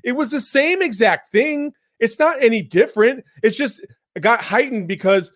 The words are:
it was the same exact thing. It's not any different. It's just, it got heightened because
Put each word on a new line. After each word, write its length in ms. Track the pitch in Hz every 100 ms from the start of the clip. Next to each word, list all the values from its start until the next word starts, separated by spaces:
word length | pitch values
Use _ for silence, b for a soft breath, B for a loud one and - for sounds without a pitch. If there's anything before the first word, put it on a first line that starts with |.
it 80 | 240
was 180 | 254 254
the 100 | 285
same 420 | - 277 302 370
exact 500 | 349 202 220 165 -
thing. 400 | 208 302 294 294 - _ _
It's 220 | 226 -
not 200 | 311 285
any 220 | 240 226
different. 600 | 147 175 - 214 226 262 b b
It's 140 | 220 -
just, 280 | 277 - - _ _
it 60 | 185
got 240 | 196 226
heightened 420 | - 208 269 226 170
because 460 | 185 190 196 175